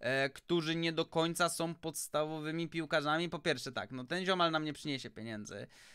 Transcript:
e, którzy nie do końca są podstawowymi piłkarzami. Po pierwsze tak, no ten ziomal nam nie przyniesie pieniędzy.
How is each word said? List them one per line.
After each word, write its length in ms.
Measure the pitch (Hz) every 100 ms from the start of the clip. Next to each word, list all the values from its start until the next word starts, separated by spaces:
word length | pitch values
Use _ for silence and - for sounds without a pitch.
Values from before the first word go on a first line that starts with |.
e, 300 | 123 135 135
którzy 460 | - - 175 156 165
nie 160 | 165
do 120 | 160
końca 440 | 165 165 165 165 170
są 260 | - 170
podstawowymi 960 | 165 160 147 - 151 156 156 151 160 165
piłkarzami. 600 | 165 160 160 147 156 170
Po 100 | 165
pierwsze 340 | 165 131 139
tak, 200 | 120 98
no 120 | 127
ten 200 | 127 175
ziomal 260 | 185 180 170
nam 140 | 160
nie 80 | 151
przyniesie 380 | 147 156 135 117
pieniędzy. 560 | - 113 107 104 101 120 - -